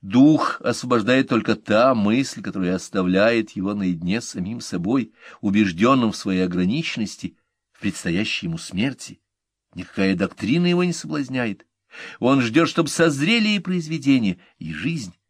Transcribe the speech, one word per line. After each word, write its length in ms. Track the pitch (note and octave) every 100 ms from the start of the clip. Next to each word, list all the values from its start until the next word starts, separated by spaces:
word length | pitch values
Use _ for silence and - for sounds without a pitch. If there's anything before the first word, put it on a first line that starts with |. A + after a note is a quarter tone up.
Дух 600 | G2 A#2+ C#3+ D3+ - -
освобождает 640 | - A#2 B2+ A#2+ G#2 C3 C3
только 280 | A#2 - A2
та 380 | - G#2+ C3
мысль, 480 | A#2+ G2+ A#2+ C3+ -
которая 320 | G2+ F#2+ F2+
оставляет 760 | F#2 - G2+ F2+ F#2 G#2+ A#2 A2
его 240 | - F#2+
наедине 460 | G#2 F#2+ F2 F2 G#2+
с 100 | -
самим 300 | G#2+ F2+ A#2
собой, 520 | - F2+ F2+ C3 A2 _ - -
убеждённым 720 | G#2 G2+ G2+ E2 A2+ C3+ A#2
в 40 | -
своей 280 | - F#2
ограниченности, 920 | F#2 F2+ F2+ C3+ E3 - G#2+ - - _ _ _ _
в 80 | _
предстоящей 680 | G#2 F2 E2+ E2+ A2 - F2
ему 120 | E2
смерти. 600 | - F2+ B2+ B2 - E2+ _ _ _ _ _
Никакая 400 | - F2+ - F#2+
доктрина 520 | F#2 F#2+ - G#2 D#3 F3
его 180 | F3
не 80 | F3
соблазняет. 720 | E3 D3+ D3+ C3 C3 A#2 G2 _ _ _ - - -
Он 220 | A#2+ C3+
ждёт, 280 | A#2+ B2 E3
чтобы 200 | - E3
созрели 640 | - E3 C#3 D#3 A#3 G#3+
и 80 | G3+
произведения, 800 | F3+ F3+ D#3 D#3+ C3+ C3+ G#2 F2 _ _
и 140 | D#2
жизнь. 420 | D#2 - E3 G2 -